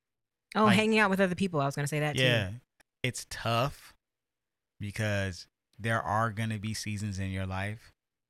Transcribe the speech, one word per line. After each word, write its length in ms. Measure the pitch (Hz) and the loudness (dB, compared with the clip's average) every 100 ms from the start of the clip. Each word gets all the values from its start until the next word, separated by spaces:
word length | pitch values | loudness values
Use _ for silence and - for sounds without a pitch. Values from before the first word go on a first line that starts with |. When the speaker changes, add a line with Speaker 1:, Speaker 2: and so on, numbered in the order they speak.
| _ _ _ _ _ 196 | _ _ _ _ _ 2
Speaker 1:
Oh, 80 | |
Speaker 2:
Like, 120 | 214 196 | 6 6
Speaker 1:
hanging 220 | 220 220 | 4 4
out 120 | 208 | 4
with 100 | 190 | 4
other 140 | 190 | 2
people. 260 | 175 190 160 | 2 0 0
I 60 | 139 | 0
was 100 | 139 | -2
gonna 100 | 143 | -2
say 120 | 151 | 0
that, 160 | 151 131 | 0 2
too. 60 | |
Speaker 2:
yeah. 280 | 127 117 95 117 _ _ _ _ | 4 4 0 -6 _ _ _ _
It's 240 | 127 - - | -6 -6 -10
tough 640 | - 113 117 139 - - _ _ _ _ _ _ _ _ _ | -6 -2 0 0 -4 -20 _ _ _ _ _ _ _ _ _
because 680 | 104 98 107 101 95 87 - _ _ - | -10 -4 -2 0 -2 -6 -14 _ _ -8
there 220 | 110 113 | -2 0
are 280 | 80 104 113 | 0 0 0
gonna 280 | 104 113 107 | -2 -4 -4
be 140 | 107 | -4
seasons 440 | 110 107 104 107 95 | -6 -6 -4 -4 -4
in 120 | 95 | -4
your 160 | 95 95 | -4 -4
life, 460 | 95 98 110 - _ _ _ | -4 -4 -8 -16 _ _ _